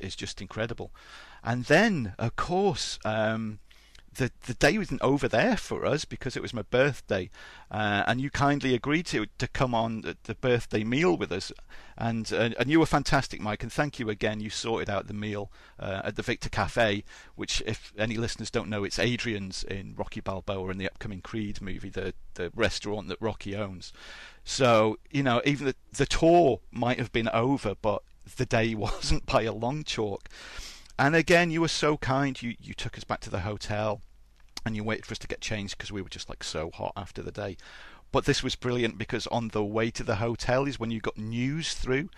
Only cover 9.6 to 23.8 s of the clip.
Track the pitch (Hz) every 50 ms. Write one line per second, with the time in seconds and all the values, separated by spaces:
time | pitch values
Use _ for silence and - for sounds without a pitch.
9.6 | 139 123 120 113 113 113 113 107 - 82 87 - - - 107 - - 127 120 117
10.6 | - - 110 110 107 113 127 147 175 185 165 - 101 85 87 95 - - - -
11.6 | - - - - - - - - 113 117 113 113 110 - 87 92 117 117 113 -
12.6 | 120 135 160 165 156 - 160 147 - - 156 135 - - - - 98 107 107 -
13.6 | 120 113 - 160 151 143 - - 117 107 104 - 117 107 107 107 107 104 - -
14.6 | - 117 113 - 92 104 101 95 - - 104 104 104 107 101 101 101 - - -
15.6 | - - - - 98 98 95 92 - - - 113 - 127 117 - - - - 117
16.6 | 98 - - 123 113 104 101 104 - - - - - - - 98 98 - - -
17.6 | - 107 117 - - - - 101 107 120 107 113 117 104 - - 110 - - 113
18.6 | 82 98 110 101 101 - - 92 98 123 120 113 - 120 104 101 98 95 - -
19.6 | - - 95 98 101 107 104 101 101 - - 110 - 98 95 92 - 101 98 95
20.6 | 92 92 92 95 92 - - - - 110 98 90 - - 117 113 104 104 101 -
21.6 | 101 95 92 - - 95 - 95 95 92 - - - - - - 87 85 - 113
22.6 | 110 95 - - - 107 104 104 - 92 92 - 90 90 - - - 98 98 107
23.6 | 104 98 92 87